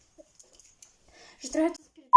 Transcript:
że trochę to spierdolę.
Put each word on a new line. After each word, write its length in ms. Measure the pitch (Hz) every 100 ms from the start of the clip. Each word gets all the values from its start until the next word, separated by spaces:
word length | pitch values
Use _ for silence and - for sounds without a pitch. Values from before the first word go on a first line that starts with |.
| _ - - - - - - _ - _ - - - -
że 80 | 262
trochę 220 | 302 320
to 120 | 330
spierdolę. 280 | - - -